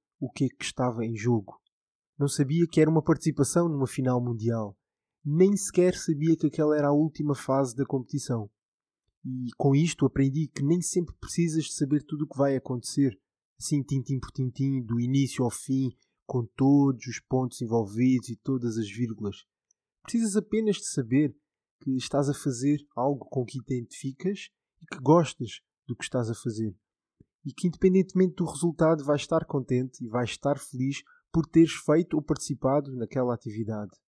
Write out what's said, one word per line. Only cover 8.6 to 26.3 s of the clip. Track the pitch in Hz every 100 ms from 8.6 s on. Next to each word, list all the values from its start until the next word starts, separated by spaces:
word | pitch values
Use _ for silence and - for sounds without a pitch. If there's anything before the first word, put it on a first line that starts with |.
| _ _ _ _ _ _
E | 131 127 123 -
com | 139
isto | 139 165 - 139
aprendi | - 135 139 156
que | -
nem | 139 175
sempre | 170 180 165 -
precisas | - - 170 156
de | 147
saber | - 139 147
tudo | - 151
o | 147
que | 127
vai | 139 131
acontecer, | - 123 - - 139 - _ _ _ -
assim | - 147
tintim | 131 135 120 135
por | -
tintim, | - 127 117 139 135
do | 113 117
início | 120 135 135 -
ao | 123
fim, | - - 135 131 - _ _ -
com | 127 117 -
todos | 135 143 139 123 123
os | 110
pontos | - 123 127 -
envolvidos | 117 117 101 107 127 127 120
e | 113
todas | - 131 120 110
as | 104
vírgulas. | 101 120 110 104 95 _ _ _ _ _ _
Precisas | - 233 226 196
apenas | 208 214 214 196
de | -
saber | - 113 131 147 - _ _ _ _
que | 139 131
estás | - 143 139
a |
fazer | 143 147 117 139 147 - -
algo | 131 139 -
com | 135
que | 120 131
te | -
identificas | 127 113 - 131 131 180 202 - _ _ _
e | -
que | -
gostas | 127 165 160 - 117 - _ _ -
do |
que | 120
estás | - 127 113